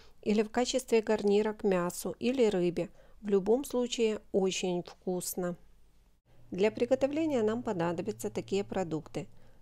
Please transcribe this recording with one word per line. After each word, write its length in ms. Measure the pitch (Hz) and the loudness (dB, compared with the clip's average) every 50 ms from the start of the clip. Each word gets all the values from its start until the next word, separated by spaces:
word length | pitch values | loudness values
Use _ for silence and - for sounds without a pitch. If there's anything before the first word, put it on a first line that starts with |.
| - - - - | -20 -20 -20 -8
или 200 | - - 208 220 | -2 0 2 2
в 80 | 214 214 | 0 0
качестве 520 | - 240 247 - - 254 - - 233 226 | 0 -2 0 0 0 -2 0 2 2 2
гарнира 520 | 214 220 214 208 202 202 202 208 214 214 214 | 2 2 0 2 4 4 4 4 4 2 -2
к 100 | 214 - | -2 0
мясу 500 | 202 190 175 175 175 - - - 190 - - | 2 2 2 0 -2 -4 -6 -6 -8 -6 -2
или 240 | - 233 262 269 233 | -2 0 2 4 4
рыбе. 460 | 214 190 180 175 175 170 180 170 - - - - - - - | 4 4 4 2 2 0 -2 -4 -6 -8 -16 -20 -20 -20 -12
В 60 | 214 | -2
любом 380 | 208 202 196 185 214 226 269 285 | 0 2 2 4 4 2 2 0
случае 560 | - - 247 247 240 - - 226 220 214 - - - | -2 -2 -2 -2 -2 0 0 0 0 0 -2 -4 -2
очень 540 | - 202 190 190 180 - 196 185 175 175 170 | 0 2 2 2 0 0 0 0 0 -2 -4
вкусно. 720 | - - - - 190 180 180 - - - 190 180 175 175 - - - - - - - _ _ _ _ _ _ _ _ - - - - | -6 -12 -10 -6 -6 -4 -4 -4 -6 -6 -4 -4 -4 -6 -8 -12 -20 -20 -20 -20 -20 _ _ _ _ _ _ _ _ -20 -20 -16 -8
Для 180 | 208 180 202 220 | -2 2 2 2
приготовления 720 | 220 - 247 247 269 262 277 277 285 311 330 311 285 240 | 2 0 0 2 2 2 2 0 0 0 0 0 2 2
нам 220 | 214 214 226 240 240 | 2 0 0 -2 -2
понадобятся 680 | 233 208 170 170 170 170 165 - - 208 - - 208 | -4 -2 0 0 -2 -2 -2 -4 -6 -6 -6 -6 -6
такие 320 | - 185 170 - 190 196 | -6 -6 -6 -2 -2 -2
продукты: 640 | 196 196 - 196 185 160 160 151 - - - 156 - - - - - - - - | -2 -2 -4 -4 -4 -2 -4 -6 -6 -8 -10 -10 -10 -10 -12 -18 -20 -20 -20 -20